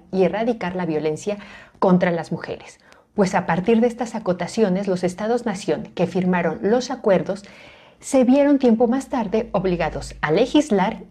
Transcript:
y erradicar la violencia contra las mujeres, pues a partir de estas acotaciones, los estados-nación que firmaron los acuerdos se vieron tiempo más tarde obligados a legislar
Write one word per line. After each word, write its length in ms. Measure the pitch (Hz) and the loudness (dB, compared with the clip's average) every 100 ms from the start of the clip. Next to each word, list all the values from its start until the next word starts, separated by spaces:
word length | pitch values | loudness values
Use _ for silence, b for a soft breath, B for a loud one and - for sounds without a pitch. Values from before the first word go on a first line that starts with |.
| - | -6
y 100 | 190 | 0
erradicar 540 | 180 202 226 226 180 185 | 0 0 -2 -4 -6 -6
la 100 | 170 | -4
violencia 520 | 151 156 151 202 202 B B B B | -2 -2 -4 -6 -8 B B B B
contra 320 | 196 180 180 | 2 4 2
las 180 | 170 160 | -2 -4
mujeres, 480 | 160 - - - - b b b | -8 -8 -12 -14 -20 b b b
pues 200 | - 190 | -2 0
a 100 | 190 | 0
partir 360 | 175 165 180 226 | 0 -2 2 4
de 80 | 240 | 2
estas 260 | 233 226 | -2 -8
acotaciones, 720 | 220 - 180 175 - 208 180 202 | -6 -4 -4 -4 0 0 0 -2
los 160 | 180 | -2
estados-nación 840 | 180 180 214 240 233 185 - 147 - | -2 -4 -2 -2 -2 -6 -4 -4 -4
que 120 | - 175 | -4 -2
firmaron 540 | 185 180 185 170 156 | 0 0 0 0 -2
los 280 | 196 247 254 | 0 0 0
acuerdos 540 | 262 214 180 156 196 B B B B B B | -4 2 2 0 -6 B B B B B B
se 240 | - 269 | 0 2
vieron 340 | 247 277 285 277 | 6 6 6 4
tiempo 280 | 247 226 240 | 4 4 2
más 220 | 269 - | 0 -4
tarde 400 | 285 190 220 - | -6 -2 -2 -2
obligados 600 | 196 185 175 156 135 - - | -2 -2 -2 -2 -4 -12 -8
a 100 | 151 | 0
legislar 720 | 165 262 302 294 196 196 226 - | 2 4 4 4 2 0 -2 -4